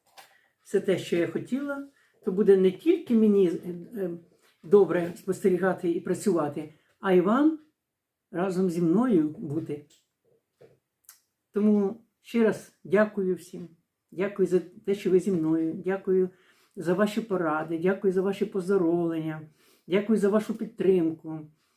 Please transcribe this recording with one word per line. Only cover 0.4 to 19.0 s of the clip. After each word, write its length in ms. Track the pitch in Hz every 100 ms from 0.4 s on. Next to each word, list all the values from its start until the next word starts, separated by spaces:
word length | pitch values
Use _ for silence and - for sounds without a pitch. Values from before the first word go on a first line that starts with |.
| _ _
Все 180 | - 196
те, 180 | - 170
що 180 | - 175
я 120 | 165
хотіла. 600 | - - 254 285 277 277 _ _ _
То 80 | -
буде 240 | 185 202 196
не 160 | 185
тільки 420 | 185 320 349 -
мені, 340 | 233 214 196 180
е, 260 | 180 185 175 175 220
е, 140 | 180 170 - _ _ _
добре 500 | 165 202 180 170 170 175
спостерігати 720 | - 180 202 180 190 180 175
і 100 | 175
працювати, 720 | - 175 - 170 147 143 151 - _ _
а 120 | 196
й 80 | 180
вам 380 | 175 240 302 320 _ _ _ _ _ _ _
разом 400 | 170 196 180 190
зі 120 | 165
мною 460 | 170 180 254 190 151
бути. 580 | 151 175 147 - 147 - _ _ _ _ _ _ _ - _ _ _ - - _ _ _
Тому 520 | 208 214 208 196 - _ _
ще 220 | - 233
раз 280 | 220 - - _
дякую 500 | 160 185 214 208 185
всім. 340 | 175 - 180 170 _ _ _ _
Дякую 380 | 156 202 202 180
за 120 | 180
те, 340 | 170 - -
що 160 | 202 196
ви 100 | 180
зі 120 | 180
мною. 400 | 185 156 160 160
Дякую 580 | 175 175 190 190 185 185 - _ _ _ -
за 180 | 160
ваші 260 | 180 208 220
поради. 580 | - 185 165 151 160 165
Дякую 340 | 180 196 202
за 100 | 185
ваші 220 | 190 196
поздоровлення. 960 | 202 202 180 196 165 170